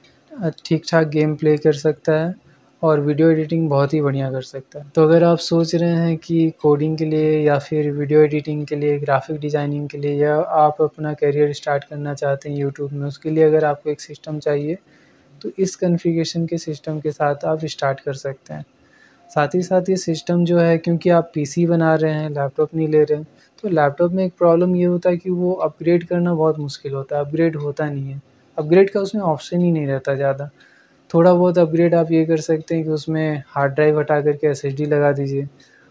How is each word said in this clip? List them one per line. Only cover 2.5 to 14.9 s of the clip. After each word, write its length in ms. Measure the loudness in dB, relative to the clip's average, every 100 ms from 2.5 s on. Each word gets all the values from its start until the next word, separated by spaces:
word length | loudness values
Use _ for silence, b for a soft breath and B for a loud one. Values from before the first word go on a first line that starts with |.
| b b -4
और 160 | 0 2
video 320 | 0 2 4
editing 380 | 2 0 -2 0
बहुत 240 | 2 0
ही 80 | 0
बढ़िया 300 | 0 -2 -4
कर 100 | -6
सकता 380 | -10 -14 -16 -18
है। 100 | -6 2
तो 80 |
अगर 200 | 6 6
आप 140 | 6 2
सोच 380 | 0 0 0 0
रहे 200 | 0 0
हैं 220 | 0 -2
कि 320 | -2 0 0 0
coding 360 | 2 2 0 -2
के 80 | -2
लिए 340 | 0 2 2
या 180 | 2 0
फिर 320 | 0 -4 -2
video 300 | -4 2 4
editing 440 | 4 2 -4 -6 -6
के 80 | -4
लिए, 240 | -2 -2
graphic 400 | 0 -2 -2 -8
designing 500 | -4 -4 -4 -4 -8
के 80 | -6
लिए, 180 | -4 0
या 200 | 0 0
आप 460 | 0 2 2 2
अपना 320 | -2 -2 -8
career 400 | -2 0 2 0
start 300 | -2 -4 -4
करना 300 | -4 -10 -8
चाहते 360 | -6 -4 -4 -6
हैं 160 | -6 -6
YouTube 280 | -6 -10
में, 140 | -8 -8
उसके 220 | -8 -4
लिए 140 | 2
अगर 220 | 4 4 2
आपको 240 | -2 -6
एक 120 | -8
system 380 | -10 -18 -12 -8
चाहिए, 380 | -4 -2 -4 -8 _